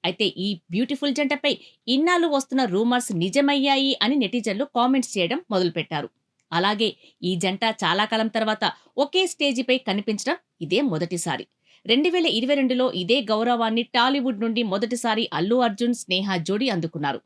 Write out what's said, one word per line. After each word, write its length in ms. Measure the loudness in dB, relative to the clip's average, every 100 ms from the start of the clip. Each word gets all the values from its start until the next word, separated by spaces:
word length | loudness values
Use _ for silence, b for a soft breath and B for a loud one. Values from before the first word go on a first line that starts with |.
అయితే 240 | -4 0 -2 -2 -4
ఈ 20 | -6 _
బ్యూటిఫుల్ 420 | -4 -2 -2 -2 0
జంటపై 360 | 0 0 -2 -4 B B -2 2
ఇన్నాళ్ళు 340 | 4 4 2 0
వస్తున్న 260 | 0 0 2 2
రూమర్స్ 360 | 2 2 0 -2
నిజమయ్యాయి 680 | 0 2 2 2 2 2 2 0
అని 120 | 0 2
నెటిజన్లు 400 | 0 -2 -2 -2 -2 0
కామెంట్స్ 400 | 2 2 0 -2
చేయడం 220 | 0 -2 0
మొదలుపెట్టారు. 600 | 0 2 0 -4 -6 -6 _ _ _ _ 0
అలాగే 280 | 0 2 -2 b b b -4
ఈ 40 | 0
జంట 220 | -2 0 -2 0
చాలా 220 | 0 2 0
కాలం 180 | 0 0 0
తర్వాత 280 | -2 0 -2 b b -4
ఒకే 180 | 0 2 0
స్టేజిపై 440 | 0 0 0 0 0 0
కనిపించడం 480 | -2 -2 -2 -2 -4 _ _
ఇదే 160 | -2 0 2
మొదటిసారి. 520 | 0 -2 -4 -4 -4 -6 _ b b 0
రెండు 220 | 2 2
వేల 120 | 0 0 0
ఇరవై 160 | 0 0
రెండులో 260 | 2 0 0 -2
ఇదే 160 | 0 0 2
గౌరవాన్ని 520 | -2 0 0 0 -2 -2 0
టాలీవుడ్ 440 | 2 0 -2 -2
నుండి 180 | -2 -2 -2
మొదటిసారి 520 | -2 -2 -2 -2 -2 -2 -2
అల్లు 180 | 0 2 2
అర్జున్, 280 | 0 -2
స్నేహ 420 | -2 -2 -2 0 -2 -2
జోడీ 200 | -2 0
అందుకున్నారు. 460 | -2 -4 -4 -4 -4